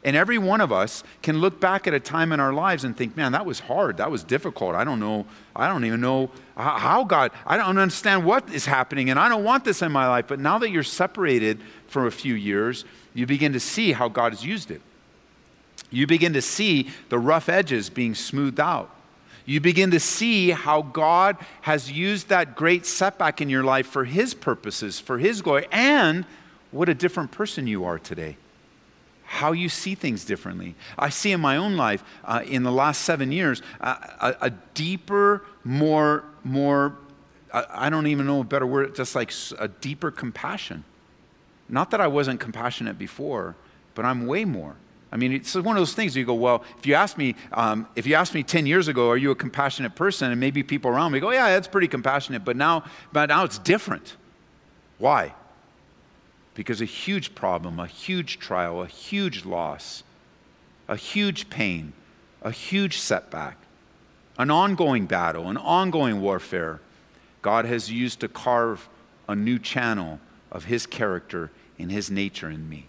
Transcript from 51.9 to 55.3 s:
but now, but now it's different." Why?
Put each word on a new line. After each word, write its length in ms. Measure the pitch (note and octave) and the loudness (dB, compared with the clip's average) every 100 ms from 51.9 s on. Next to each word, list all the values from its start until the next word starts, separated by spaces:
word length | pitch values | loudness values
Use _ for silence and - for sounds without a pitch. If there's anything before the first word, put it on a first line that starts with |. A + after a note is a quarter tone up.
| - B2+ C#3 - B2+ G2 | 0 0 -2 -2 -8 -4
but 100 | B2 | 0
now, 280 | D3 E3 - - - | 2 2 -2 -20 -4
but 160 | D3+ D3 | 0 4
now 160 | D3+ | 4
it's 140 | F#3 - | 2 -2
different." 580 | G2 G3+ G#3 - - - - _ _ _ _ _ _ _ | 2 2 2 -8 -8 -20 -20 _ _ _ _ _ _ _
Why? 340 | B2+ C#3+ D#2+ | 2 2 0